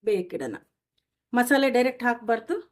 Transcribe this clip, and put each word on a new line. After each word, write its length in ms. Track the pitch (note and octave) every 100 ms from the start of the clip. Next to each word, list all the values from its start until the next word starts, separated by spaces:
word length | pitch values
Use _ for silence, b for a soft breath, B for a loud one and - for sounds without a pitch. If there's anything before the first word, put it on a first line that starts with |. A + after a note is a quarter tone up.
ಬೇಯಕ್ಕಿಡೋಣ. 520 | G#3 G3+ F3+ - C3 G2+ _ _ _ _ _ _ _
ಮಸಾಲೆ 340 | A#3+ B3 C#4 C4+
ಡೈರೆಕ್ಟ್ 340 | B3 B3 B3+
ಹಾಕ್ಬಾರ್ದು 520 | A#3+ A#3+ A3 A3+ - F#4 -